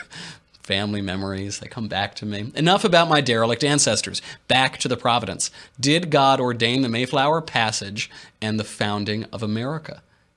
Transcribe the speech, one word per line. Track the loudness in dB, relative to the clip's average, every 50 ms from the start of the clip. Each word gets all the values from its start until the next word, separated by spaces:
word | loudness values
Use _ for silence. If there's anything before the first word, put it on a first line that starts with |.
| -8 -16 -16 -16 -16 -16 -18 -20 _ _ _ _
Family | -4 -2 -2 0 0 -2 -2 -4 -4
memories, | -4 -4 -4 -4 -6 -6 -6 -6 -8 -8 -10
they | -12 -12
come | -10 -10 -8 -6
back | -4 -4 -4 -4 -6
to | -8 -8
me. | -8 -6 -6 -8 -8 -4
Enough | 0 2 2 4 4 4
about | 6 6 6 6 6
my | 4 2
derelict | 4 4 2 2 4 2 2 2 2
ancestors. | 2 2 2 2 2 2 0 -2 -4 -8 -10 -10 -12 -18 -10 _ 2
Back | 2 4 4 2 0 -2
to | -4 -2
the | -2 0
Providence. | 0 2 2 2 0 -2 -6 -6 -6 -6 -8 -12 -20 -20 _ -2
Did | 0 2 2 2 2 2
God | 4 4 6 6 6 4
ordain | 2 0 0 2 2 2 2 2
the | 2 0
Mayflower | 0 0 -2 0 0 0 2 2 0 0
Passage | -2 -2 0 0 2 2 0 -4 -6 -6 -6 -8 -8 -8 -10 -20 -20 -20 _ -6
and | -4 -2 -2 -2
the | -4
founding | -4 -4 -4 -2 -2 -2 -2 -2 -2 -4 -4 -6
of | -8 -8 -6 -4
America? | -4 -4 -4 -4 -6 -8 -8 -10 -12 -16 -16 _ _ _ _ _ _ _